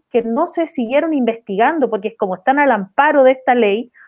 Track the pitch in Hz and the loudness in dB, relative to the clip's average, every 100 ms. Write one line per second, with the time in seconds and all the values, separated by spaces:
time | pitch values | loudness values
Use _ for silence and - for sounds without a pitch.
0 | _ 233 226 240 339 339 320 - 220 277 | _ -4 -2 -2 -2 -4 -6 -6 -4 -2
1 | 320 294 233 226 - 190 254 330 247 214 | 0 -2 -2 -4 -4 0 0 0 -2 -4
2 | 208 - 196 185 - 285 277 214 190 - | -6 -6 -6 -4 -2 0 2 0 -2 0
3 | 294 294 254 262 262 247 208 214 269 _ | 2 4 4 2 0 0 0 -2 -6 _